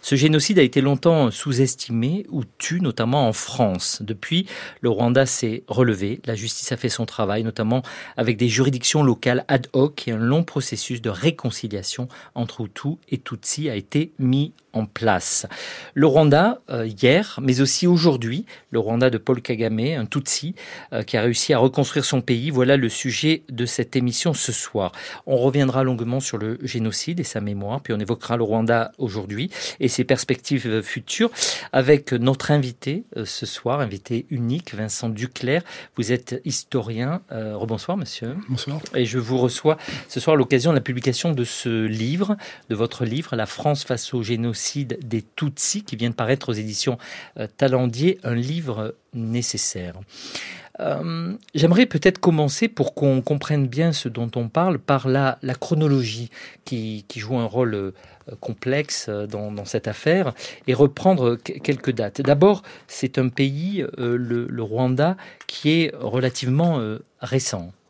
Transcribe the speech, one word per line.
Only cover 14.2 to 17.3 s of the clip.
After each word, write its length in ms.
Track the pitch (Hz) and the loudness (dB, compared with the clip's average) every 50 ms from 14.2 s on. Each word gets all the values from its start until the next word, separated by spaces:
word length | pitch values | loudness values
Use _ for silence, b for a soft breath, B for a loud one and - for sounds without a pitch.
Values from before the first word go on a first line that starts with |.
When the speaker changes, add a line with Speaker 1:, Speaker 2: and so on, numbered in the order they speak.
| 139 127 127 139 143 160 - _ _ _ - | 0 2 2 2 2 -2 -6 _ _ _ -4
Speaker 1:
en 120 | 117 110 | -4 -4
place. 600 | 104 _ - 113 113 101 90 - - - - - 98 B B B B B B B B B | -4 _ -2 2 2 2 2 2 -2 -2 -2 -4 -6 B B B B B B B B B
Le 140 | - 139 160 | 4 4 6
Rwanda, 540 | 135 156 156 151 143 147 180 214 247 - _ - | 8 6 8 8 8 8 6 6 2 0 _ -6
euh, 160 | 131 120 113 113 | -4 -4 -2 -4
hier, 520 | 107 101 - 123 135 175 214 - | -4 4 6 6 6 6 4 0